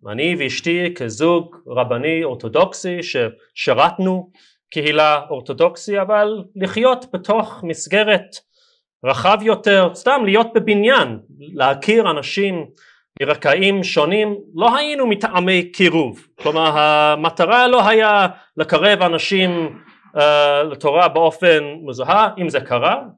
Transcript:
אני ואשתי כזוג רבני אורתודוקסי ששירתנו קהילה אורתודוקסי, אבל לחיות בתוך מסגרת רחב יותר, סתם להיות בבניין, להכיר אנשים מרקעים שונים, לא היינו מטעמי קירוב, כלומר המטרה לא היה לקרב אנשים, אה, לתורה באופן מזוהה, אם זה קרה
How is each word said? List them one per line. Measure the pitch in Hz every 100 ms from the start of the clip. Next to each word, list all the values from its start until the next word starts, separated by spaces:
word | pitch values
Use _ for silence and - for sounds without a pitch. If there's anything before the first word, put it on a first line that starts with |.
| 107
אני | 110 160 180
ואשתי | 135 - 170 170 175
כזוג | 175 120 107 160 175 170 - -
רבני | 123 120 120 147 165
אורתודוקסי | 156 123 117 107 185 - 185 175
ששירתנו | 170 135 113 - _ - - 123 160 185 185 185 185 _ _ _ _
קהילה | 160 151 151 151 147 147
אורתודוקסי, | 143 - 127 170 170 - 202
אבל | 190 214 208 214 180 196
לחיות | 185 214 247 247 247
בתוך | 185 185 214 214 -
מסגרת | 175 160 - 196 214 196 - - _ _ _ _ _ _
רחב | 127 131 180 208
יותר, | 214 214 214 196 180
סתם | 175 247 277
להיות | 214 202 226
בבניין, | 226 160 208 214 269 139 110 _ 139
להכיר | 143 160 131 143 - 226 202
אנשים | 151 131 - 196 180 143 _ _ _ _ -
מרקעים | 139 147 151 156 190 196
שונים, | 180 - 147 202 214 202 -
לא | 160 233 254
היינו | 294 294 247
מטעמי | 202 220 185 180 185 175
קירוב, | - 185 160 135 98 _ _
כלומר | 160 156 160 151
המטרה | 151 151 151 151 160 160 175 240 247
לא | 247 202
היה | 220 220 208 185 185 _ -
לקרב | 156 160 190 196
אנשים, | 180 165 - 196 185 175 160 - - _ _ 151
אה, | 147 147 143 143
לתורה | 156 139 151 151 175
באופן | 160 165 160 180 156 147 156 151
מזוהה, | 120 131 196 214 214
אם | 175
זה | 143
קרה | - 123 147 247 247